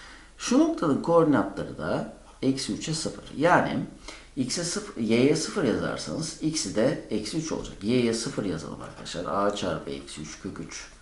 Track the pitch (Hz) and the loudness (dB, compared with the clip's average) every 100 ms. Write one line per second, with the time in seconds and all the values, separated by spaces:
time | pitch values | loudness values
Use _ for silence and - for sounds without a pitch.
0 | - - - - - 254 320 330 165 123 | -20 -20 -20 -8 2 4 4 2 2 2
1 | - 170 160 127 92 85 76 65 80 135 | 6 6 8 6 2 -4 -8 -6 -2 -2
2 | - - - - 131 135 - - - 156 | -4 -12 -18 -2 0 0 -2 -4 -4 -4
3 | - - - - 165 156 73 104 - - | -4 -8 -10 0 4 6 4 -2 -4 -10
4 | - - - - - 180 165 208 - - | -16 -18 -10 -4 -2 -2 -2 -4 -6 -4
5 | 110 113 139 156 - 214 131 90 76 58 | 2 6 6 4 0 0 2 2 0 -4
6 | - 101 160 - 156 - 98 104 113 170 | -4 -4 -6 -2 -2 -2 -2 2 2 2
7 | - 107 - 160 160 - - - 101 127 | -4 -4 -2 -4 -4 -6 -6 -6 2 4
8 | 117 113 139 127 101 80 76 - - - | 4 2 -2 -4 -2 -4 -6 -10 -12 -12
9 | - 82 69 95 101 101 95 76 71 69 | -10 -6 -2 0 0 0 -2 -4 -6 -10
10 | - - 78 - 95 80 80 - - - | -10 -12 -12 -10 -10 -10 -12 -12 -16 -20